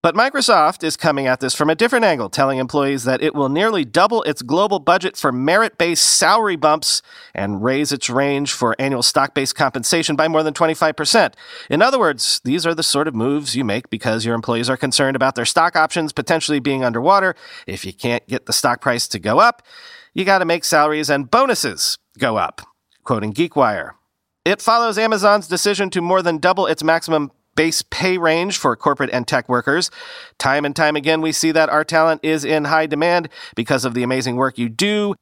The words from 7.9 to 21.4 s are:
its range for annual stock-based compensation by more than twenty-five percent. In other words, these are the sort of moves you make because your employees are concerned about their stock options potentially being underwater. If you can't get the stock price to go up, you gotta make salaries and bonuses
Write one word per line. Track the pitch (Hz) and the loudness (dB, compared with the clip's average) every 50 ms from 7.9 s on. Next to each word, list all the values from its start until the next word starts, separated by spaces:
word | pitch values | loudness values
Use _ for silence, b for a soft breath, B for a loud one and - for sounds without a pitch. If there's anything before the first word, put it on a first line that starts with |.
its | 143 127 - - | -4 -4 -4 -2
range | 120 135 139 143 139 139 143 131 | 0 0 0 0 0 -2 -2 -4
for | - - 127 117 110 - | -2 -2 0 -2 0 0
annual | 135 139 139 120 | -2 -2 -2 0
stock-based | 120 - - 147 135 139 _ 147 139 127 - | 0 2 2 2 0 2 _ -2 -2 -2 -2
compensation | - 151 131 - 135 117 - - 165 160 - 151 | 0 0 0 0 -4 -2 0 0 0 0 0 0
by | 147 160 160 | 0 0 2
more | 160 156 | 2 0
than | 160 156 | 0 0
twenty-five | 147 - 170 160 160 - 165 156 147 | 0 0 0 0 2 0 0 0 0
percent. | - 156 - - 226 185 131 _ B B B B B B B | -2 -2 2 4 4 2 2 _ B B B B B B B
In | 139 156 | 2 2
other | 214 262 277 254 | 4 4 4 2
words, | 208 160 139 113 - - - - _ | 2 0 0 -2 -2 -4 -4 -4 _
these | 123 143 175 156 | -2 -2 0 0
are | 170 170 | -2 -2
the | 156 | -2
sort | 151 - - 143 151 156 | -2 -2 0 0 -2 -2
of | 127 | -2
moves | 110 113 135 143 151 143 131 - | -2 -2 0 -2 -2 -4 -4 -4
you | 131 131 | -4 -2
make | 107 101 120 - - | -2 -2 -4 -4 -8
because | - 107 - 123 110 113 110 | -10 -4 -2 -2 -2 -2 -2
your | 120 117 | -2 -2
employees | 113 - - 117 117 120 135 | -2 -2 -2 -2 -2 -2 -2
are | 131 | -2
concerned | - - 135 - - 139 135 135 | -2 -2 -2 0 0 0 0 0
about | 127 131 - - | 0 -2 -2 -2
their | 123 117 | -2 -4
stock | - - 170 160 175 - | 0 2 2 2 2 2
options | 165 156 160 - 175 160 147 | 0 0 0 0 -4 -4 -4
potentially | - - 131 - 165 160 - - 151 143 | -4 -6 -2 0 0 0 0 -2 -2 -2
being | 120 143 139 131 127 | 0 -2 -2 0 -2
underwater. | 120 113 117 127 170 196 196 190 185 165 B B B B B B | -2 -2 0 2 4 4 4 2 0 -4 B B B B B B
If | - 101 92 - | -14 -12 -10 -10
you | 95 - | -12 -12
can't | - - 120 120 - _ - | -6 -4 -2 -2 -4 _ -6
get | 131 - _ | -8 -8 _
the | - | -4
stock | - - - 131 123 - | -4 0 2 0 0 0
price | - 139 120 120 - - | -2 -2 -2 -2 -4 -6
to | - 98 | -8 -4
go | 87 107 113 160 | -2 2 4 4
up, | 214 240 233 - B B B B B B B B B B | 4 4 2 -2 B B B B B B B B B B
you | B - 185 | B -4 2
gotta | 190 190 185 185 | 2 2 2 2
make | 165 170 170 - | 0 0 -2 0
salaries | - 170 151 147 151 151 151 151 131 | 2 4 4 4 4 2 -2 0 0
and | 143 143 139 120 | 0 0 0 0
bonuses | - 240 | 2 2